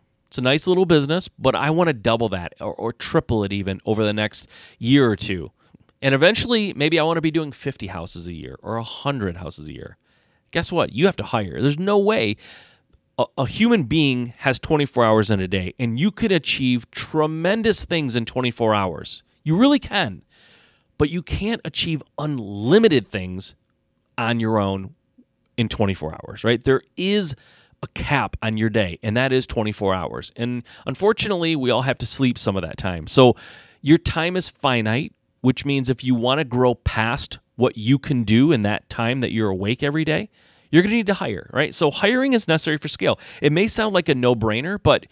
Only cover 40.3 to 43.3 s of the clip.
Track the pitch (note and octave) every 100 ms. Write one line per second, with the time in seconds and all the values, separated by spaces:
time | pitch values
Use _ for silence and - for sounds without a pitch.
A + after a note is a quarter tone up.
40.3 | _ _ _ _ D#3 G3+ A#3 G3+ F#3+ C#3+
41.3 | F#2 - - D3+ - D3+ - G3+ B3+ C#4
42.3 | A#3+ E3 D#3+ E3 D3+ D3+ - C#3+ - -